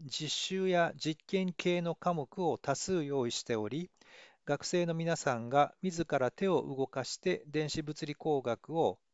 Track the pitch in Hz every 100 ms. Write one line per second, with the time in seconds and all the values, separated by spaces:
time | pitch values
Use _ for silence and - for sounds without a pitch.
0 | 147 - 151 - - 190 185 175 165 143
1 | 151 160 - 196 185 - 180 175 170 160
2 | 180 170 131 - 170 120 - 139 - 180
3 | 143 139 120 - - 113 107 139 180 _
4 | - - - _ - 143 - 180 175 165
5 | 165 165 139 120 117 139 143 - 185 165
6 | 165 143 123 - 196 160 143 135 131 135
7 | 120 - 180 175 147 151 151 160 151 151
8 | 151 147 160 143 123 113 - 165 120 92
9 | _